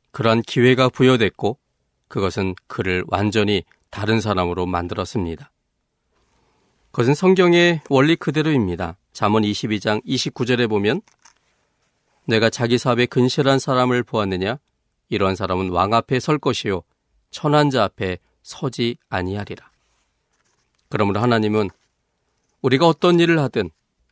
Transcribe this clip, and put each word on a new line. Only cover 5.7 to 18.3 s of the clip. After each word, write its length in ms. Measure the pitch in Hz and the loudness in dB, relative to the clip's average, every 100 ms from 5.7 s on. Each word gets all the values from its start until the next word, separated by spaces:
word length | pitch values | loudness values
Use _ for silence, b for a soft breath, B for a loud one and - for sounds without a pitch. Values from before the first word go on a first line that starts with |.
| _ _ _ _ _ _ _ _ _ _ _ _ | _ _ _ _ _ _ _ _ _ _ _ _
그것은 220 | - 120 | -2 0
성경의 680 | 151 185 185 180 175 175 165 - | 2 4 4 4 6 4 2 0
원리 240 | 139 143 | 2 4
그대로입니다. 840 | 170 - 147 151 147 98 85 87 87 _ | 2 -2 -2 0 0 0 -2 -6 -10 _
잠언 300 | - 104 107 | -4 0 2
이십이 380 | 104 104 117 107 | 0 -2 -4 -4
장 200 | 110 107 | -2 -4
이십구 420 | - 131 - - 120 | -4 -6 -6 -6 -2
절에 220 | 123 120 | 0 0
보면 340 | 104 101 156 - _ _ _ _ _ _ _ _ _ _ _ - | 0 0 -2 -6 _ _ _ _ _ _ _ _ _ _ _ -2
"내가 220 | 110 113 | 2 2
자기 300 | - 120 120 | 0 0 0
사업에 260 | 131 120 | 0 0
근실한 540 | 123 - 123 - 135 135 | 0 2 0 0 0 0
사람을 460 | - 127 127 123 | 0 0 0 0
보았느냐? 560 | 117 113 101 95 92 135 _ _ _ _ - | -2 -4 -2 -2 -4 -6 _ _ _ _ -8
이러한 260 | 104 95 | -2 -2
사람은 360 | 95 95 92 95 | -2 -2 -2 -2
왕 220 | 87 95 | 0 0
앞에 280 | 113 - 131 | 0 0 -4
설 180 | - 151 | -2 -2
것이요 460 | 147 120 113 95 - _ _ _ _ | -2 -4 -4 -6 -8 _ _ _ _
천한 360 | - 156 147 147 | -6 0 2 2
자 140 | 127 | 2
앞에 360 | 101 - 98 90 _ | -2 -2 -6 -6 _